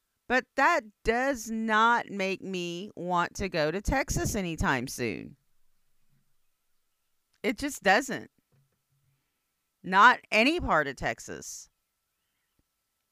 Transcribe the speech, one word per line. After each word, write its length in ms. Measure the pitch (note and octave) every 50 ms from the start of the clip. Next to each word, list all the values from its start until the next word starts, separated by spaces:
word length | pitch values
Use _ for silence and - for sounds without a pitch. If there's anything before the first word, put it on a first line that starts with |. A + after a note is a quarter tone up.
| _ _ _ _ _
but 180 | - B3 C4 B3 _ _
that 240 | - C4+ D#4+ F4 D4+ A3 G#3+ _ _ _
does 440 | A3 A3+ A#3+ C4 C#4 C#4+ A3+ - A3
not 600 | A3+ A3 A3+ A3 G#3+ G#3+ A3+ A#3 A#3+ A3+ - -
make 320 | F#3+ G3+ F#3+ F#3+ F#3+ -
me 500 | - F#3+ F#3+ F3+ F3 F3 E3+ F3 G3 G#3 -
want 380 | - E3+ F3+ F3+ E3+ F3 - -
to 120 | - G3+
go 240 | F#3+ - E3 D3+ D#3
to 100 | E3 G3
Texas 540 | - - C#4 C4+ - - - E4+ F4 A3+ -
anytime 520 | G#3+ F#3 E3+ D#3+ D#3 - F3 C#3 B2 A#2
soon. 500 | C#3 - - B2 A2+ E2+ A#1+ A1 - - _ _ _ _ _ _ _ _ _ _ _ _ _ _ _ _ _ _ _ _ _ _ _ _ _ _ _ _ _ _ _ _ _ _ _ _ _ _ _ _ _ -
It 140 | A3 A#3+
just 240 | - C4 D4 C4 -
doesn't. 480 | - G3 G3 A#3 C4+ B3+ G3 A#2+ - - _ _ _ _ _ _ _ _ _ _ _ _ _ _ _ _ _ _ _ _ _ _ _ _ _ _ _ _ _ _ -
Not 360 | F3+ F#3 F#3+ G#3+ B3 A#3+ - - _
any 280 | - G#3+ A#3 C#4 E4 F4+
part 280 | - F#3+ F#3 D#3 D3+
of 100 | C#3 B2
Texas. 720 | - - B2+ A#2 - - - F2 C2 C2+ - - - - _ _ _ _ _ _ _ _ _ _ _ _ _ _ _ _ _ _ _ _ _ _ _ _ _ _ _ _ _